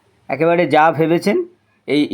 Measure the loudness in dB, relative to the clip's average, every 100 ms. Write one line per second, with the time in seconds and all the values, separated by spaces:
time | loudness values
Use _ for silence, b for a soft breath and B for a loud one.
0 | _ _ -8 -2 0 0 2 2 2 2
1 | 0 0 0 -4 -6 _ _ _ -4 -2
2 | -2